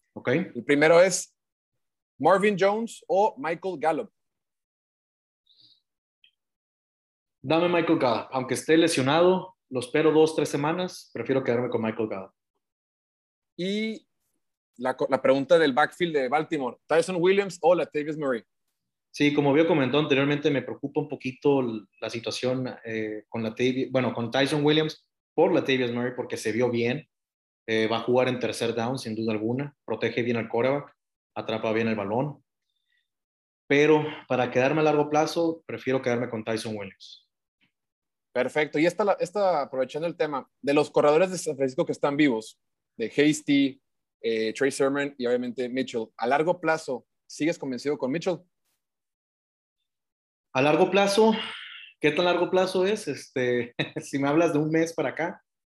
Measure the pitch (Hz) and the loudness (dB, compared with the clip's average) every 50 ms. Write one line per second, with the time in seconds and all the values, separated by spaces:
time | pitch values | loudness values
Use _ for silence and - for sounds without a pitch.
0 | _ _ - 107 - 123 127 160 185 - - 120 110 - 143 143 151 156 165 170 | _ _ -18 -8 -2 0 0 0 -2 -4 -8 -10 0 0 2 4 6 6 8 8
1 | 185 190 170 - - - _ _ _ _ _ _ _ _ _ _ _ _ _ _ | 6 6 4 -2 -8 -8 _ _ _ _ _ _ _ _ _ _ _ _ _ _
2 | _ _ _ - 131 160 190 190 190 214 208 165 190 196 208 220 233 220 - - | _ _ _ -2 2 4 4 6 4 2 2 4 2 2 2 0 -6 -8 -10 -14
3 | - - 170 190 208 220 - - 139 160 170 160 - 190 180 143 131 156 160 139 | -8 -2 0 2 2 0 0 -4 -6 -4 -4 -4 -6 -8 -6 -2 -2 -2 -2 -2
4 | 113 - _ _ _ _ _ _ _ _ _ _ _ _ _ _ _ _ _ _ | -4 -10 _ _ _ _ _ _ _ _ _ _ _ _ _ _ _ _ _ _
5 | _ _ _ _ _ _ _ _ _ _ _ _ - - _ _ _ _ _ _ | _ _ _ _ _ _ _ _ _ _ _ _ -20 -20 _ _ _ _ _ _
6 | _ _ _ _ _ - _ _ _ _ _ _ _ _ _ _ _ _ _ _ | _ _ _ _ _ -20 _ _ _ _ _ _ _ _ _ _ _ _ _ _
7 | _ _ _ _ _ _ _ _ - 131 156 165 175 175 175 170 160 156 165 151 | _ _ _ _ _ _ _ _ -2 0 2 2 4 4 2 2 2 2 2 2
8 | 135 123 113 107 - - - 131 123 - 127 - - - 156 160 170 160 - 139 | 4 2 2 0 -4 -4 -6 -6 -4 -2 -4 -4 2 4 4 4 4 4 2 2
9 | 127 135 147 165 175 180 185 180 - - - _ _ - 135 127 117 - - 151 | 2 2 4 4 6 4 4 2 0 -6 -16 _ _ -8 -6 -6 -6 -2 0 2
10 | 156 156 151 156 156 156 156 - 147 - - 143 143 151 170 180 180 175 - - | 2 4 6 6 4 4 4 0 -4 -2 -2 -2 -2 -2 -2 -2 -4 -8 -8 -14
11 | - _ - - 110 - 135 135 135 127 120 120 123 120 - 117 110 110 110 - | -20 _ -12 -10 -4 -2 -2 0 0 0 -2 0 -2 -2 -4 -2 -2 -2 -2 -2
12 | 110 110 104 95 95 - _ _ _ _ _ _ _ _ _ _ _ _ _ _ | -4 -4 -4 -8 -12 -14 _ _ _ _ _ _ _ _ _ _ _ _ _ _
13 | _ _ _ _ _ _ _ _ _ _ _ - 175 190 202 214 220 220 220 - | _ _ _ _ _ _ _ _ _ _ _ -8 -6 -4 -4 -4 -4 -4 -6 -10
14 | _ _ _ _ _ _ _ _ _ _ _ _ _ _ _ - 120 127 127 - | _ _ _ _ _ _ _ _ _ _ _ _ _ _ _ -6 -4 -4 -2 -2
15 | 147 - 131 127 - 135 135 139 139 - 175 165 160 143 123 131 151 156 - - | -2 -2 -2 0 2 4 2 2 4 4 4 4 4 4 4 2 2 0 0 -4
16 | 180 170 156 147 131 123 139 151 156 - 165 147 131 120 120 _ _ - 147 165 | -4 -2 0 -2 -2 0 0 -2 -2 -2 -4 -4 -4 -6 -8 _ _ 0 2 2
17 | 165 - 185 175 170 185 196 196 202 190 170 - - 160 180 165 147 - - 151 | 2 2 0 0 2 4 4 4 2 -2 -4 0 4 4 4 4 2 -2 -4 -6
18 | 147 156 151 156 147 135 123 110 - _ _ _ _ _ _ _ _ _ _ _ | -4 -4 -6 -4 -2 -2 -4 -4 -6 _ _ _ _ _ _ _ _ _ _ _
19 | _ _ - - 147 147 143 147 143 143 135 151 165 170 180 147 131 123 131 147 | _ _ -4 2 2 2 4 4 2 4 4 4 4 4 4 2 2 2 2 0
20 | 156 147 143 131 139 143 147 143 147 156 143 131 - - 110 - - 143 - 156 | 2 2 2 2 2 0 0 0 0 0 0 0 -4 -6 -12 -10 -10 -6 -4 -4
21 | 151 - 135 127 - 131 127 - - 147 143 135 127 117 113 107 98 _ _ - | -6 -6 -8 -10 -10 -10 -10 -2 2 2 2 2 2 -2 -4 -8 -12 _ _ -12
22 | 117 110 - 117 - 110 - - - 127 127 131 127 123 - - - 117 113 110 | -12 -10 -8 -8 -8 -8 -8 -4 -2 -2 -2 -2 -4 -8 -10 -12 -12 -8 -6 -6
23 | 110 107 107 107 - _ - 117 113 110 113 - 123 127 123 131 131 - 131 131 | -6 -6 -8 -10 -12 _ -8 -6 -6 -6 -4 0 0 0 0 0 -4 -2 0 0
24 | 123 117 - 120 117 113 120 135 139 139 156 147 143 151 156 156 156 156 - - | 0 0 -2 -4 -6 -2 0 0 0 2 0 0 2 2 4 2 2 0 -4 -10
25 | _ _ _ _ _ _ - - 165 190 180 143 - - 135 127 127 117 120 120 | _ _ _ _ _ _ 0 2 2 4 4 2 2 2 0 0 0 -2 -2 -4
26 | 120 127 123 - 120 - 120 98 - 113 104 113 123 117 113 117 117 117 131 151 | -4 -4 -6 -8 -8 -8 -8 -6 -4 -4 -2 0 0 0 0 0 0 -2 -2 -4
27 | - _ _ _ _ _ _ _ _ _ _ _ _ - 110 110 110 107 113 110 | -8 _ _ _ _ _ _ _ _ _ _ _ _ -4 -2 0 0 0 -2 -2
28 | - 123 123 127 127 127 127 123 120 110 107 - 117 117 110 117 113 120 135 127 | -2 0 2 2 2 2 0 -2 -4 -6 -4 -4 -4 -4 -2 -2 -4 -4 -4 -6
29 | - 117 107 110 113 113 110 104 107 113 123 131 143 147 _ _ - - 113 - | -8 -8 -8 -6 -4 -4 -4 -2 -2 -4 -4 -4 -6 -8 _ _ -10 -8 -6 -4
30 | 120 113 - 123 117 120 120 117 110 - - 117 120 131 139 147 143 - _ _ | -4 -4 -2 -2 -2 -2 -2 -4 -4 -4 -2 -2 0 0 0 -2 -4 -10 _ _
31 | _ _ _ _ _ _ - 107 104 - 110 110 - 113 107 113 113 113 110 104 | _ _ _ _ _ _ -12 -10 -6 -6 -6 -4 -2 -2 0 0 0 0 -2 -2
32 | 98 98 107 123 139 151 143 - _ _ _ _ _ _ _ _ _ _ _ _ | -4 -4 -2 -4 -4 -4 -6 -12 _ _ _ _ _ _ _ _ _ _ _ _
33 | _ _ _ _ _ _ _ _ _ _ _ _ _ - 143 143 147 156 156 151 | _ _ _ _ _ _ _ _ _ _ _ _ _ 0 4 4 6 6 6 4
34 | 147 151 - - - - 131 123 123 123 123 127 127 139 151 156 156 156 147 147 | 4 -2 -8 -10 -6 -4 -2 0 0 0 0 0 0 2 2 2 2 2 2 2
35 | 147 147 147 151 156 151 - 170 170 165 165 - _ - 117 110 - 131 131 131 | 0 0 2 0 0 0 0 -2 -2 -2 -2 -4 _ -14 -12 -8 -4 -2 -2 -2
36 | 127 123 120 120 127 120 - 110 107 113 113 110 - 117 107 104 98 98 - _ | 0 0 -2 -2 -2 -4 -6 -8 -6 -4 -4 -4 -4 -6 -8 -8 -10 -12 -14 _
37 | - - - - _ _ _ _ _ _ _ _ _ _ _ _ _ _ _ _ | -20 -20 -20 -20 _ _ _ _ _ _ _ _ _ _ _ _ _ _ _ _
38 | _ _ _ _ _ _ - 123 127 127 - 151 156 147 - 151 156 175 165 - | _ _ _ _ _ _ -4 -2 -2 -2 0 -2 -2 0 0 0 0 0 2 0
39 | 214 202 175 - 202 175 - 208 202 185 170 147 135 120 - 131 131 123 - 151 | 0 0 0 0 -2 -4 -2 0 0 2 2 0 -2 -4 -2 -4 -4 -4 -4 -6
40 | 160 170 156 - 160 151 147 127 - _ _ _ - 139 143 151 143 - - 156 | -6 -6 -4 -2 -4 -2 -2 -6 -8 _ _ _ -2 2 2 2 2 2 2 4
41 | 143 147 151 160 190 185 185 175 - 160 151 131 139 131 131 - 165 - 147 - | 4 6 6 6 4 2 0 -6 -6 -6 -4 -2 -2 -2 0 -2 -2 -2 -2 -4
42 | - 147 143 143 151 143 117 110 110 - - _ _ _ _ _ _ _ _ - | -2 -2 2 2 2 2 2 0 -4 -10 -18 _ _ _ _ _ _ _ _ -8
43 | 113 107 - - 147 151 151 147 - - 143 139 139 131 135 _ _ _ _ _ | -8 -4 0 2 4 4 2 0 0 2 2 2 2 2 -2 _ _ _ _ _
44 | _ _ _ _ - 117 113 110 110 110 107 - 139 139 131 - 143 135 139 143 | _ _ _ _ -4 -2 -2 0 -2 -2 -2 0 -2 -2 0 0 0 0 0 -2
45 | 143 143 143 - 120 117 123 123 123 123 113 131 127 120 123 131 127 127 - 117 | -4 -6 -6 -4 -2 0 0 0 -2 -4 -6 -6 -6 -4 -4 -4 -6 -4 -4 -8
46 | 110 - _ - 113 120 135 147 156 175 175 180 - 160 160 156 - - 131 117 | -8 -8 _ -6 -2 0 0 2 2 0 -2 -2 0 -2 -2 -2 -2 -8 -10 -10
47 | _ _ _ _ _ _ - - 147 160 170 165 - 139 127 120 - 143 147 - | _ _ _ _ _ _ -8 -4 -2 -2 -2 -4 -6 -8 -8 -6 -4 -6 -4 -4
48 | 139 127 139 170 165 190 175 156 - _ _ _ _ _ _ _ _ _ _ _ | -4 -4 -4 -4 -2 -4 -4 -4 -8 _ _ _ _ _ _ _ _ _ _ _
49 | _ _ _ _ _ _ _ _ _ _ _ _ _ _ _ _ _ _ _ _ | _ _ _ _ _ _ _ _ _ _ _ _ _ _ _ _ _ _ _ _
50 | _ _ _ _ _ _ _ _ _ _ - 131 135 151 156 160 180 175 185 196 | _ _ _ _ _ _ _ _ _ _ -2 0 2 2 4 4 2 4 4 2
51 | 202 196 196 220 220 220 220 - - - - - - - - - - - _ - | 2 2 4 4 4 4 4 2 -4 -10 -14 -16 -18 -18 -20 -20 -20 -20 _ -2
52 | - 147 147 165 175 180 175 165 175 170 190 185 185 185 185 190 185 196 220 208 | -2 0 0 2 0 2 2 2 0 2 2 0 0 2 0 0 0 0 -2 -4
53 | - 151 135 - - - - 135 127 123 123 123 117 120 - - - - - 139 | -4 -8 -8 -10 -10 -8 -4 -2 -2 0 0 0 -2 -4 -6 -8 -8 -6 -6 -12
54 | - - - 139 139 143 147 160 170 165 147 147 156 156 160 160 165 165 - - | -12 -6 -6 -4 -2 0 2 2 2 2 2 0 -2 0 0 0 0 -2 -2 -4
55 | 151 160 - - 160 175 190 - _ _ _ _ _ _ | -4 -4 -4 -4 -6 -8 -8 -12 _ _ _ _ _ _